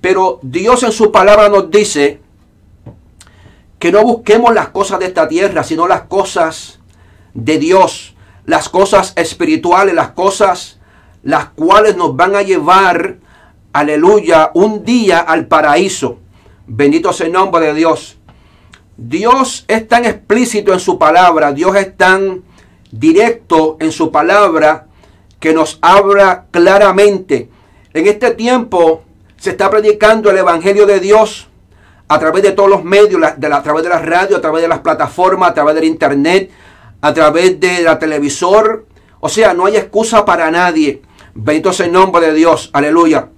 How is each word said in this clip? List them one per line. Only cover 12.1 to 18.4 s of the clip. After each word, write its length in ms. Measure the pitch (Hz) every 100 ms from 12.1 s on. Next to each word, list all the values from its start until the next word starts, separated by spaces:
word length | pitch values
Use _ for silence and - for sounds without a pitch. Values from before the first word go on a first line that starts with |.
| 131
van 180 | 180
a 100 | 202
llevar, 760 | 196 180 151 185 190 170 185 - _ _ _ _ _
aleluya, 760 | 143 147 151 175 214 165 165 156
un 320 | 170 208 214 196
día 340 | 247 208 170
al 280 | 165 165 -
paraíso. 720 | 156 151 151 185 - 127 - _ _ _ _ -
Bendito 460 | 110 143 160 180
sea 160 | 180 165
el 60 |
nombre 320 | 180 175 175 156
de 80 |
Dios. 460 | 151 165 160 - _ _ _